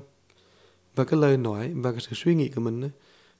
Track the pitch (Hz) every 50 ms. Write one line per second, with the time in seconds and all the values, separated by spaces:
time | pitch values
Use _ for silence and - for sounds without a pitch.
0 | 139 - _ _ _ _ _ _ _ _ _ _ _ _ _ _ _ _ - 135
1 | 131 - 160 156 147 139 135 131 120 110 104 104 117 151 175 131 120 127 113 123
2 | - - 120 - - 170 170 160 139 120 - 120 117 117 113 120 135 143 - _
3 | _ _ _ _ _ _ _